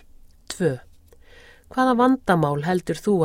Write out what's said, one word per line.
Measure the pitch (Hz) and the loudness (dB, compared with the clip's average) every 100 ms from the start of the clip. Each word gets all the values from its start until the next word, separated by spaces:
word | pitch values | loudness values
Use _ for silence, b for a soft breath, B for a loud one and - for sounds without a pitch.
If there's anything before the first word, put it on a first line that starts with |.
| - - - - - | -20 -20 -20 -20 -16
Tvö. | - 170 127 - - - b b b b b b | -4 -4 -4 -10 -20 -20 b b b b b b
Hvaða | - 262 240 | -2 0 2
vandamál | 254 269 - 170 147 143 | 2 2 0 0 0 -2
heldur | 156 180 - | -2 -2 -4
þú | 160 - 190 | -6 -2 0